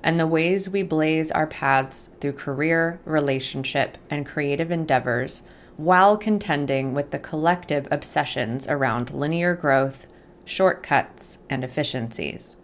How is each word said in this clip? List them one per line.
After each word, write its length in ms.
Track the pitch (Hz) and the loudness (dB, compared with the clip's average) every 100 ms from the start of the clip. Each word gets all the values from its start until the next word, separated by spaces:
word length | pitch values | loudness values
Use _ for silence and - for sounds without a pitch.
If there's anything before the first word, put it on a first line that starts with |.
and 160 | - 165 | 2 2
the 80 | 160 | 2
ways 420 | 160 165 196 190 | 2 2 0 0
we 140 | 196 | -4
blaze 480 | 180 160 156 160 156 | 0 2 2 2 0
our 160 | - 156 | 0 -2
paths 640 | - 139 135 135 - - - | 0 2 2 2 -8 -16 -6
through 120 | 143 | -6
career, 680 | 139 - 135 156 165 165 170 | -6 -6 -2 2 2 0 -4
relationship, 920 | - 156 143 135 131 135 135 147 120 - - | -2 0 2 0 -2 -6 -2 0 -2 -4 -6
and 160 | 147 | -6
creative 460 | 143 - 143 143 165 | -4 -4 -2 -2 -2
endeavors, 720 | 170 156 131 127 120 131 - - - - - | -2 2 0 2 -2 -2 -8 -16 -20 -20 -4
while 400 | 156 180 196 208 | 4 6 6 4
contending 800 | 214 208 - 147 139 135 135 | 2 0 0 -2 0 0 0
with 160 | 135 143 | -2 -4
the 80 | 147 | -6
collective 720 | - 156 160 180 - 147 139 | -6 0 2 2 0 -2 0
obsessions 800 | 143 - - 147 - 113 127 - | -4 -2 -2 -2 -2 -4 -4 -2
around 420 | 143 131 117 123 | 0 0 0 -2
linear 440 | 139 147 170 175 | -2 -2 0 0
growth, 520 | 175 151 131 135 135 - - - - | 0 4 4 2 -4 -20 -20 -20 -20
shortcuts, 920 | - - 190 - - 139 - - - - - | -12 2 2 2 2 0 0 -10 -14 -16 -6
and 140 | 135 | -6
efficiencies. 920 | 127 139 147 135 113 - 73 - - - | -4 -4 -4 -4 -6 -6 -8 -8 -14 -20